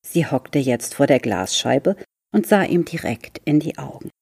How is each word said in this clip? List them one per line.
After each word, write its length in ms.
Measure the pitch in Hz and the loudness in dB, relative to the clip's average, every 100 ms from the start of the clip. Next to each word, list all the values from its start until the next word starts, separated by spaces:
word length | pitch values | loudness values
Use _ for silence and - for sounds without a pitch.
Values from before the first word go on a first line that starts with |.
Sie 220 | - 175 151 | -2 -2 0
hockte 320 | 135 - 147 | -2 0 -2
jetzt 360 | 131 120 - | 0 -2 -4
vor 120 | - 143 | 0 4
der 140 | 131 | 4
Glasscheibe 760 | 120 92 95 - 127 127 - 196 - _ _ | 2 -2 -2 -2 0 2 0 -2 -10 _ _
und 160 | 214 - | -2 2
sah 160 | 202 | 2
ihm 200 | 180 175 | 4 0
direkt 540 | 160 165 - 117 - - | 0 -6 -6 -6 -10 -10
in 160 | - 151 | 0 0
die 180 | 156 - | 0 -8
Augen. 320 | 139 - 147 _ | -12 -14 -18 _